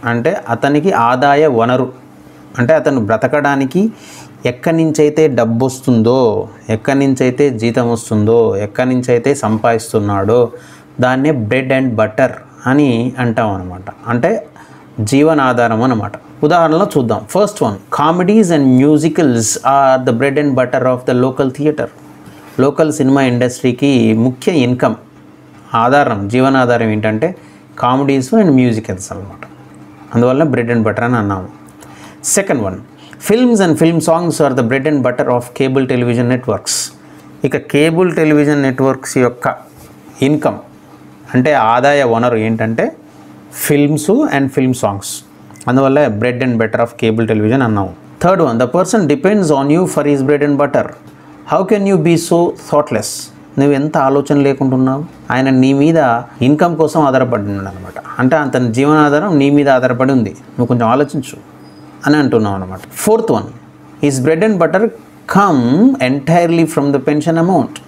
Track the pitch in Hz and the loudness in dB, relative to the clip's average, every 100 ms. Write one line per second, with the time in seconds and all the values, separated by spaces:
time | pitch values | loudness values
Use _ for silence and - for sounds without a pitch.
0 | 123 117 139 196 - 117 139 147 175 - | -2 -2 -2 -4 -4 -2 0 0 0 0
1 | 117 127 143 143 156 120 113 127 127 - | 2 2 2 4 4 2 0 0 -2 -8
2 | - - - - - - 120 160 156 135 | -20 -20 -20 -20 -16 -4 0 2 2 -2
3 | 104 110 160 147 143 139 135 175 220 - | 0 -2 0 -2 0 -2 -2 0 -2 -4
4 | - - - - 123 123 - 165 160 151 | -20 -20 -20 -6 -6 -4 -2 0 0 2
5 | 151 147 156 120 113 113 131 123 - 120 | 2 4 0 2 0 0 -2 -2 0 2
6 | 110 131 120 101 98 - - 113 - 139 | 4 2 2 0 -6 -12 -6 -4 -2 0
7 | 139 131 127 123 143 113 113 117 120 117 | 0 0 0 2 0 0 -2 -2 -2 -4
8 | - 107 104 117 113 98 104 - 127 127 | -2 0 2 4 2 0 -6 -2 -2 0
9 | 123 120 123 143 107 110 117 117 - 113 | 0 0 0 -2 -2 0 0 -2 -2 -4
10 | 101 101 98 120 117 - - - - - | -2 -2 0 2 0 -4 -20 -20 -20 -4
11 | 123 131 143 143 104 131 131 131 131 110 | -2 0 0 -2 -2 -2 0 0 0 -2
12 | 107 - 135 - - - 123 135 147 113 | -2 0 -2 -4 -20 -10 0 2 2 0
13 | 123 127 120 110 110 98 92 90 92 - | -2 -4 -4 -2 -2 -4 -8 -12 -16 -16
14 | - 120 165 226 - - - - - - | -6 -2 0 -2 -8 -20 -20 -20 -18 -8
15 | 107 135 151 156 131 120 117 110 123 117 | 0 2 4 2 0 2 0 0 0 -2
16 | 104 - - - 151 170 165 160 202 147 | -6 -12 -20 -4 0 2 2 2 0 0
17 | 120 104 - 180 202 - 127 98 - - | -2 -4 -4 -2 -2 -2 -4 -4 -8 -2
18 | 147 175 185 214 190 165 135 127 139 151 | 0 0 2 2 4 2 4 4 4 2
19 | 156 156 156 117 110 - 131 139 135 131 | 2 0 0 0 -2 -2 0 2 4 2
20 | 127 117 139 139 147 131 127 139 127 123 | 0 0 0 0 0 0 -2 0 0 -2
21 | 123 123 131 127 135 127 151 143 117 - | -2 0 0 0 -4 -2 -4 -2 -8 -12
22 | - - - - - - 135 143 160 151 | -20 -20 -20 -20 -14 0 0 2 -2 2
23 | 135 139 131 120 123 123 127 123 143 135 | 2 2 2 0 -2 -2 -4 0 0 2
24 | 113 110 123 127 - 170 123 123 131 113 | 2 2 0 0 -2 0 0 0 -2 -4
25 | - - - - - - - 117 117 139 | -12 -20 -20 -20 -20 -20 -4 0 2 2
26 | 135 107 101 123 131 135 123 120 113 107 | 2 -2 -2 0 2 2 2 0 0 -2
27 | 110 110 160 190 - - - - 123 131 | -2 -2 -4 -6 -18 -20 -20 -4 -2 0
28 | 139 139 131 226 196 135 127 110 107 95 | 0 -2 0 2 4 4 2 0 -6 -10
29 | - 101 98 - - - - - - - | -10 -14 -14 -18 -20 -20 -20 -20 -20 -20
30 | - 117 120 131 160 123 117 120 107 104 | -6 0 0 2 0 0 -2 0 0 -2
31 | 120 123 101 95 95 - - - - - | -2 -2 -2 -4 -8 -18 -20 -20 -20 -20
32 | - - - - - 151 98 95 - - | -20 -14 -4 -2 -2 -4 -4 -8 -16 -20
33 | - - - 214 247 226 185 151 165 165 | -20 -16 -2 2 2 2 2 2 2 2
34 | 160 165 175 151 147 127 117 131 139 151 | 0 0 0 0 0 0 -2 -2 0 0
35 | 127 120 - 123 120 - 135 131 131 127 | -2 -2 -2 -2 -4 -4 -2 0 0 -2
36 | 120 117 120 127 123 98 - - - - | 0 0 0 -2 -2 -6 -4 -8 -8 -14
37 | - - - - 135 - - 143 156 165 | -20 -20 -20 -6 -4 -4 -2 0 2 2
38 | 185 165 156 151 147 147 135 127 135 131 | 0 2 2 2 2 2 0 0 -2 -2
39 | - 139 123 123 131 - - - - - | -4 0 0 0 -6 -6 -14 -20 -20 -20
40 | - - 135 151 147 104 - - - - | -20 -4 -2 0 -2 -6 -14 -20 -20 -20
41 | - - - 127 127 143 110 120 135 143 | -20 -20 -4 0 2 2 2 2 2 2
42 | 131 117 123 113 110 113 113 113 226 - | 2 2 0 0 -2 -2 -2 -2 -4 -6
43 | - - - - - - - 147 147 151 | -20 -20 -20 -20 -20 -10 0 2 2 0
44 | 147 226 302 143 135 139 131 127 107 98 | 0 0 0 0 -2 0 0 0 -2 -4
45 | - - - - - - - 131 135 139 | -10 -14 -16 -20 -20 -12 -2 2 2 2
46 | 143 104 120 123 131 113 110 - 117 - | 0 0 -2 -2 -2 0 -2 0 -4 -2
47 | 113 110 110 110 107 131 120 104 95 90 | -2 0 0 0 2 2 0 0 -4 -8
48 | - - 170 185 151 113 123 175 180 226 | -20 -2 0 2 0 0 0 0 0 0
49 | 156 143 185 214 170 139 139 156 180 - | 0 0 0 0 2 0 2 0 0 -2
50 | 147 143 135 147 147 143 143 131 - - | 0 0 2 0 0 0 0 0 -4 -10
51 | - - - - - 156 190 208 196 190 | -20 -20 -20 -20 -4 -2 0 0 2 0
52 | 156 165 165 170 170 - - 147 147 110 | 2 0 2 0 0 -4 -2 -2 0 -4
53 | 101 - - - - - 139 139 151 156 | -6 -12 -16 -20 -10 0 2 2 0 0
54 | 135 139 139 143 139 135 135 127 131 135 | 2 0 0 2 2 0 0 0 0 -2
55 | 170 - - 120 135 131 131 139 147 165 | -8 -14 -6 -2 2 2 2 4 2 4
56 | 135 117 123 - 127 151 160 156 156 160 | 2 0 -4 -2 0 2 0 2 0 2
57 | 143 131 127 120 101 98 95 92 92 - | 2 2 0 -2 -4 -8 -8 -12 -16 -16
58 | - - 127 160 143 127 123 113 143 151 | -14 -2 0 0 0 -2 -2 0 2 4
59 | 147 147 196 156 139 143 139 131 123 120 | 4 2 0 2 2 2 4 2 2 0
60 | 131 135 104 - - - 123 123 113 131 | 0 0 -2 -8 -16 -6 -2 0 0 0
61 | 143 156 131 - - - - - - - | 0 -4 -10 -16 -20 -20 -20 -20 -20 -8
62 | - 151 135 117 104 95 92 95 - - | -2 0 2 0 0 -4 -10 -12 -16 -6
63 | - 220 220 117 101 - - - - - | 0 0 0 -2 -4 -16 -20 -20 -20 -4
64 | 147 135 127 160 214 196 165 185 220 - | -2 0 0 2 0 2 0 0 -2 -4
65 | - - - 190 202 147 120 147 247 262 | -20 -20 -2 2 2 2 2 4 4 2
66 | 127 139 139 175 170 170 160 156 143 139 | -2 -2 0 2 2 2 0 0 0 0
67 | 135 151 156 165 175 180 117 - | 0 -2 0 0 2 0 -2 -8